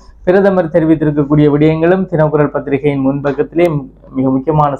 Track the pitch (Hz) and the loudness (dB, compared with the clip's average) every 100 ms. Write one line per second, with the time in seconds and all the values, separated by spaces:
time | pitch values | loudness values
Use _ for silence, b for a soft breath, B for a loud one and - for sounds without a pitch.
0 | b b - 190 196 190 165 170 160 156 | b b 0 2 2 0 0 0 2 0
1 | 151 147 139 147 151 143 156 160 165 190 | 0 -2 0 2 2 2 2 2 0 0
2 | 185 156 156 151 143 143 131 135 147 143 | -2 0 0 0 0 -2 -4 -2 -2 -2
3 | 135 139 143 139 147 156 175 147 131 - | -2 -2 -4 -4 -4 0 0 0 -8 -18
4 | - 131 131 131 131 156 147 | -10 -4 -2 0 0 0 0